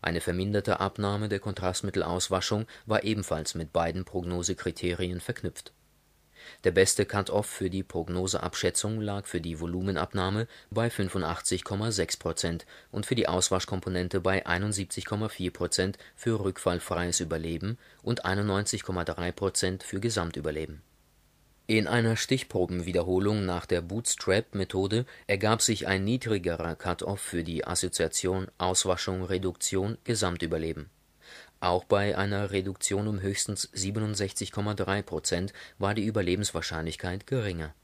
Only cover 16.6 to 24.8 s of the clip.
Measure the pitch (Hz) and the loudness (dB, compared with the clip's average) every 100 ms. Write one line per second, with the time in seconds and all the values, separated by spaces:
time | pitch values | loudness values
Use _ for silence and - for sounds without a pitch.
16.6 | - 87 - 85 87 - 82 80 82 82 | 2 0 0 0 2 0 0 -2 -2 -4
17.6 | 95 120 - - - 120 - 95 104 98 | -4 -6 -12 -10 -4 -2 2 2 2 2
18.6 | 101 107 - 90 85 82 87 - 98 - | 0 -2 -2 -2 -2 -2 -2 0 0 0
19.6 | 92 95 - 98 113 107 85 78 78 76 | 0 -2 -6 -2 0 0 -2 -2 -4 -4
20.6 | 78 76 - _ _ _ _ _ _ _ | -6 -10 -18 _ _ _ _ _ _ _
21.6 | - 110 87 120 113 113 - 131 - - | 2 4 4 4 4 2 2 0 0 0
22.6 | 90 90 85 87 85 92 101 107 92 87 | 2 0 2 2 4 4 4 2 0 -2
23.6 | - 87 85 104 120 - - 95 - 101 | 0 0 0 -4 -2 -2 4 2 2 -4
24.6 | 92 95 | -2 0